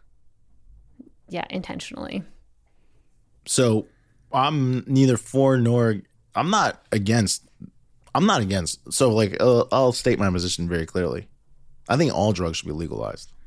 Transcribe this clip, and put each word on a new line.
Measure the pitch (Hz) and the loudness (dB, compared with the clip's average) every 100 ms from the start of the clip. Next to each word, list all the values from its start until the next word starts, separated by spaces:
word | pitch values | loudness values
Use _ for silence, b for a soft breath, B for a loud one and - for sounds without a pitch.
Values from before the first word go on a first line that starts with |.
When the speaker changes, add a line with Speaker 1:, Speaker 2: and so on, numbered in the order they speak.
| _ _ - _ _ _ - - - - - _ - | _ _ -20 _ _ _ -20 -20 -20 -20 -20 _ -12
Speaker 1:
yeah, | - - | -10 -8
intentionally. | 190 - - - - - 196 - - _ _ _ _ _ _ _ _ _ _ - | -8 -8 -12 -12 -12 -10 -10 -12 -18 _ _ _ _ _ _ _ _ _ _ -4
Speaker 2:
So | - 120 110 - _ _ _ _ | 0 2 2 -2 _ _ _ _
I'm | 131 143 151 127 127 - | 0 0 0 0 -2 0
neither | 135 135 117 | 4 4 2
for | - 135 135 131 | 0 2 2 4
nor, | 117 120 117 101 - _ _ | 2 2 2 -2 -8 _ _
I'm | - 160 | -4 0
not | 214 147 - - | 2 0 -4 -4
against, | 110 98 117 98 - _ - - _ _ _ _ | -2 0 0 0 -4 _ -20 -20 _ _ _ _
I'm | 131 208 | 0 2
not | 165 | 0
against, | 98 98 80 - - | 0 -2 -4 -8 -6
so, | - 131 | 0 2
like, | 110 101 - | 4 2 2
uh, | 127 120 - | 4 4 4
I'll | 120 127 | 2 2
state | - 127 101 | 2 0 0
my | 101 | 0
position | 90 87 - 85 | 0 -2 -4 -4
very | 85 80 | -4 -4
clearly. | 92 85 65 - _ _ - - - - | -4 -4 -6 -12 _ _ -20 -20 -12 -4
I | 135 | 0
think | 151 | 0
all | - 104 | 0 0
drugs | 90 85 80 | 0 -4 -6
should | 82 | -8
be | |
legalized. | 76 80 55 53 - - - | -8 -8 -8 -8 -10 -16 -20